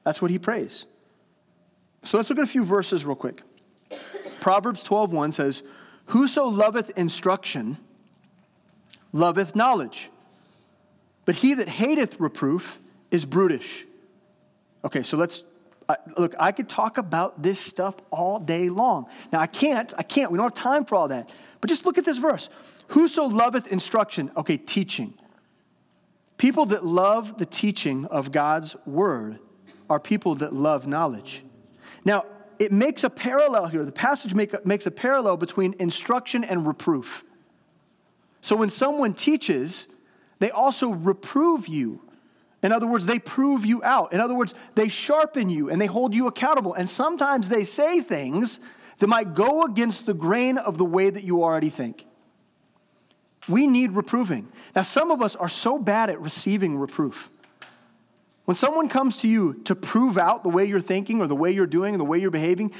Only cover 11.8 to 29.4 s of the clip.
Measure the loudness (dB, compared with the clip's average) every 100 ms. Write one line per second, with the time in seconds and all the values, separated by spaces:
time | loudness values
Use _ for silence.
11.8 | 0 2 0 -2 -6 -2 -2 -2 -4 -16
12.8 | -20 _ _ -4 0 2 2 0 -6 -16
13.8 | -18 -20 _ _ _ _ _ _ _ _
14.8 | -6 -6 -2 -2 -2 -4 -16 _ _ _
15.8 | -4 -4 -4 -2 -2 0 0 0 -4 -4
16.8 | -2 -4 -4 -2 -2 -2 -2 -2 -4 -4
17.8 | -6 -6 -10 -4 -2 -2 -4 -2 0 2
18.8 | 2 0 -4 -16 -4 -2 -2 0 2 2
19.8 | -2 -8 -2 0 0 0 0 0 0 2
20.8 | 2 0 0 -2 -8 -18 -20 -6 -2 0
21.8 | 2 0 0 0 0 0 -6 -18 -20 -20
22.8 | 0 4 4 2 2 4 2 2 -2 -4
23.8 | 0 0 0 -4 -6 -4 -2 -4 -2 -2
24.8 | -2 -4 -8 -12 _ _ _ _ _ _
25.8 | _ _ _ _ _ 2 4 4 2 0
26.8 | 2 4 4 2 -2 -6 -6 -2 -2 0
27.8 | -2 -4 -4 -4 -2 0 2 0 -4 -14
28.8 | -6 0 0 0 -6 -12